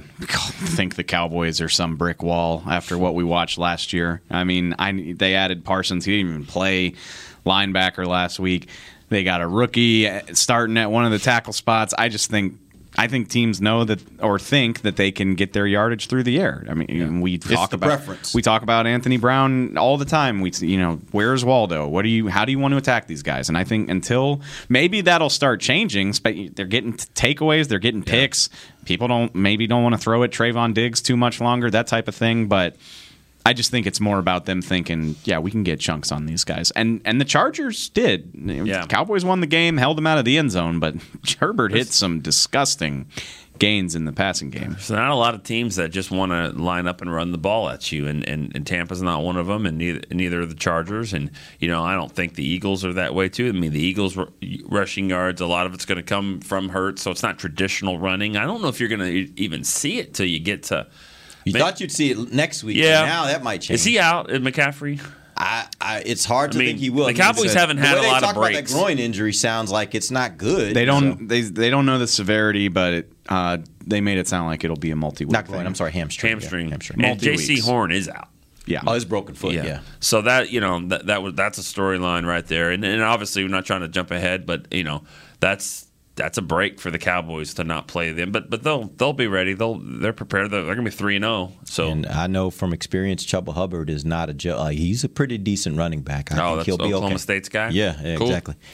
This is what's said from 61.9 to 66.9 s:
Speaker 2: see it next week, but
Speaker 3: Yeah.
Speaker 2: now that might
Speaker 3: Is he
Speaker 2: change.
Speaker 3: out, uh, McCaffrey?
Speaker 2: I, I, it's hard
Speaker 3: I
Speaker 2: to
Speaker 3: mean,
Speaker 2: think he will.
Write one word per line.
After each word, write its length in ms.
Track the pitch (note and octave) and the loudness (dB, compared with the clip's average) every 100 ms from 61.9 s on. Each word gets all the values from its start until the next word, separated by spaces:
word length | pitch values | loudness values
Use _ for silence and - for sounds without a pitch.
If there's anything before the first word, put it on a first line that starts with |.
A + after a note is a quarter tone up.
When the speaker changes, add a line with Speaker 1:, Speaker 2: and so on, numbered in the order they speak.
Speaker 2:
see 200 | - C#3+ | 0 0
it 220 | G#2+ A#2 | 0 -2
next 300 | B2+ D#3+ - | 0 0 -2
week, 140 | - G3+ | -2 2
but 60 | D#3 | 6
Speaker 3:
Yeah. 200 | D#3 D#3 | 6 4
Speaker 2:
now 200 | E3 C#3+ | 0 -2
that 180 | D3+ | -2
might 260 | B2 G2 - | -4 -6 -2
Speaker 3:
Is 140 | A#2 | 0
he 100 | F#3+ | 4
Speaker 2:
change. 40 | A#3 | 4
Speaker 3:
out, 280 | E3+ E3+ - | 4 2 0
uh, 40 | C3 | -2
McCaffrey? 600 | C3 B2+ C#3+ C#3+ C#3+ C#3+ - - - - | 0 0 -2 -2 -6 -8 -10 -18 -12 -4
Speaker 2:
I, 260 | F#2+ A2+ - - | -2 -2 -6 -6
I, 200 | G2 G#2+ A2 | -4 -4 -4
it's 200 | A#2 - | -2 0
hard 240 | B2 D3 | 0 0
Speaker 3:
I 40 | |
Speaker 2:
to 60 | - | 0
Speaker 3:
mean, 80 | B2+ | 0
Speaker 2:
think 120 | A2 | 0
he 100 | |
will. 160 | C3 | -2